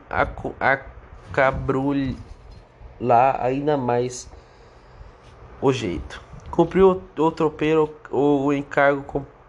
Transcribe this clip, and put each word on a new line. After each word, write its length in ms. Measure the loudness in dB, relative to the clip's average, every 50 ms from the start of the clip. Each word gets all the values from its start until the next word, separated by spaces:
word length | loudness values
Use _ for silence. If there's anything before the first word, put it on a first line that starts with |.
| -12 -6
acu-, 460 | -2 -2 -2 -2 -4 -10 -12 -12 -6 -2
acabrulhar 1600 | 0 0 0 0 -2 -14 -20 -20 -20 -20 -20 -20 -14 -4 0 2 2 2 2 -2 -2 -2 -2 0 0 -2 -2 -2 -2 -4 -6 -8 -12 -20 -20 -20 -20 -20 -20 -20 -20 _ _ -20 -20 -20 -12 -6 0 4 6 6 6 4 2 0
ainda 380 | -2 -2 -2 -2 0 0 0
mais 500 | 0 0 0 0 0 0 -4 -6 -12 -16 -18 -20 -20 -20 -20 -20 -20 -20 -20 -20 -20 -20 -20 -20 -20 -20 -20 -20 -20 -20 -20 -20 -20 -20 -20 -10 -2
o 100 | 0 0
jeito. 520 | 0 0 -2 -6 -6 -6 -10 -12 -16 -18 -18 -20 -20 -18 -14 -6
Cumpriu 540 | 0 0 0 2 4 4 6 6 4 2 -6 -10 -4
o, 60 | 0
o 100 | 0 0
tropeiro 640 | 0 0 -2 -2 -2 -2 0 2 2 2 2 0 -4 -14 -12 -6
o, 360 | -2 0 2 2 2 2 2
o 60 | 0
encargo 520 | -2 -2 -4 -2 0 4 4 4 4 2 -4
com 200 | -8 -8 -8 -8 -10 -18 -20 -20